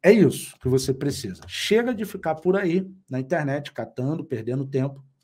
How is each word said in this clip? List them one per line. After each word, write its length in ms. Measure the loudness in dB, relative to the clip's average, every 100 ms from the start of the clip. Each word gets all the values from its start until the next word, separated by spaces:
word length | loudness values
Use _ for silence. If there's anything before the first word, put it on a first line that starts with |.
É 100 | 8
isso 460 | 8 6 4 -12 -6
que 80 | 0
você 260 | 0 0
precisa. 500 | -2 -4 -4 -10 -12 -14
Chega 480 | -8 2 2 2
de 120 | -4 -6
ficar 280 | -6 -4 -2
por 200 | 0 2
aí 340 | 2 0 -2 -14 _
na 120 | -8
internet, 520 | -4 -2 -2 -4 -6
catando, 520 | -12 -10 -6 -4 -4
perdendo 420 | -6 -6 -4 -6 -2
tempo. 380 | -2 -2 -6 -20 _